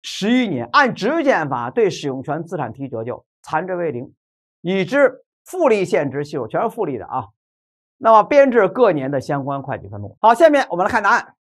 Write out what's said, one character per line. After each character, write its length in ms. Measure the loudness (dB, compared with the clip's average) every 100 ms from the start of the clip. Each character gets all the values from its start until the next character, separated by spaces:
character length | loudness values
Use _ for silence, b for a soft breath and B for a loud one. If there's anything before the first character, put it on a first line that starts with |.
十 280 | -14 -6 0
一 160 | 0 0
年， 220 | -4 0
按 220 | 2 2
直 300 | 0 -2 0
减 240 | 2 2 0
法 220 | -4 -4
对 200 | 0 0
使 160 | 0 -6
用 160 | -6
权 220 | -6 -8
资 120 | -8 -8
产 160 | -8
提 160 | -8 -10
折 140 | -8
旧， 220 | -8 -10 _ _
残 240 | -6 -6 -4
值 80 | -6
为 140 | -6
零， 240 | -6 -12 _ _ _ _ _
已 240 | -4 -2
知 400 | -2 2 2 0 _ _
复 240 | -14 -2 2
利 160 | 2
现 260 | 0 -2 -2
值 140 | -6
系 120 | -8 -8
数 100 | -6
全 160 | -4
是 60 | -4
复 160 | -4
利 120 | -6 -6
的 80 | -8
啊。 200 | -10 -10 _ _ _ _ _ _ _
那 140 | 4
么 100 | 4
编 280 | 6 4 6
制 180 | 4 2
各 240 | 4 2
年 180 | 2 -2
的 100 | -4
相 240 | -2 -4
关 180 | -4 -8
会 160 | -6 -10
计 100 | -10
分 120 | -14
录。 160 | -14 2
好， 140 | 2
下 140 | 6 6
面 180 | 4 0
我 60 | -2
们 80 |
来 60 | 0
看 120 | 0
答 80 | 2
案。 240 | 0 -2 _